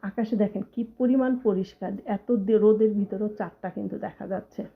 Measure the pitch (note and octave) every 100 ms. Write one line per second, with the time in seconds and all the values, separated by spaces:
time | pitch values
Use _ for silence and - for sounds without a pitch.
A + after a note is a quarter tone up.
0 | G3+ A3 A3 G#3+ G3+ F#3+ - - A3+ -
1 | B3+ C4 B3+ B3+ A3+ F#3+ F#3+ - F#3 G3
2 | - G3+ - A#3+ G3 A3 G#3+ G#3+ A3 G#3
3 | G3+ G#3 G#3 G#3+ F3+ - F#3+ F#3 G3+ G3+
4 | G#3 - - F#3+ - - A3